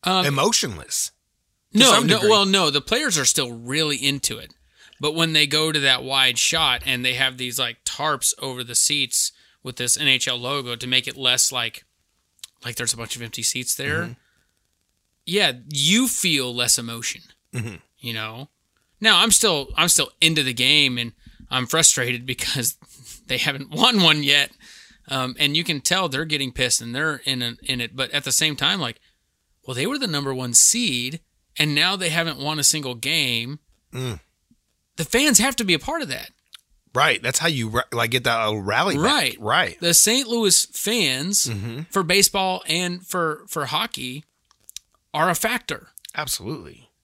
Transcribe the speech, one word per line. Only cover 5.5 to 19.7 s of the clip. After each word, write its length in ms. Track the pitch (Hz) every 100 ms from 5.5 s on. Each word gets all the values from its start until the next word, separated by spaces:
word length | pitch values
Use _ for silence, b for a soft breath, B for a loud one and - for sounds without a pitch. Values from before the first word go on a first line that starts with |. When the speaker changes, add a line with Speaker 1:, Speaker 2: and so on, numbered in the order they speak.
| 151 160
Speaker 1:
to 80 | 151
that 240 | 139 127
wide 340 | 127 135 131 117
shot 440 | - 165 151 123 127
and 200 | 123 127
they 80 |
have 240 | 127 131 127
these, 200 | 127 120
like, 280 | 120 117 -
tarps 480 | - 151 139 - -
over 220 | 135 127
the 140 | 120 117
seats 560 | - 147 131 - - b b b
with 140 | 127 120
this 180 | 123 -
N 140 | 147
H 180 | 131 -
L 80 | 123
logo 380 | 123 143 123 120
to 100 | 127
make 220 | 127 123
it 80 | 127
less 340 | 131 127 -
like, 360 | 127 117 - _ _ _ _ _ _ - _ 120
like 100 | 117
there's 160 | 120
a 40 | 117
bunch 180 | 117 120
of 60 |
empty 200 | 117 -
seats 320 | 110 127 123
there. 280 | - 139 156
Speaker 2:
Mm-hmm. 100 | 175 120 _ _ _ _ _ _ _ _ _ _ -
Speaker 1:
Yeah, 280 | 190 175 123 120
you 380 | 143 143 208 254
feel 440 | - 185 147 127
less 240 | 120 120 -
emotion, 440 | 117 117 117 - - _ _
Speaker 2:
Mm-hmm. 220 | 123 113 92 _ _
Speaker 1:
you 140 | 120
know? 360 | 110 110 113 143 _ _ _ _ _
Now, 200 | 220 180
I'm 80 | 220
still, 380 | 202 214 156 135